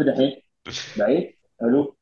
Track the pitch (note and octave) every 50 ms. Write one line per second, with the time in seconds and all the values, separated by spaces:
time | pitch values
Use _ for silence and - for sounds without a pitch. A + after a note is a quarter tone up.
0 | D3 C3+ B2 C3+ C3 C#3+ - - - _ _ _ _ - - - - - - -
1 | G#2 G#2+ C3+ F3 - - - _ _ _ _ _ A#2 A#2 B2 C#3+ D3 C#3 - _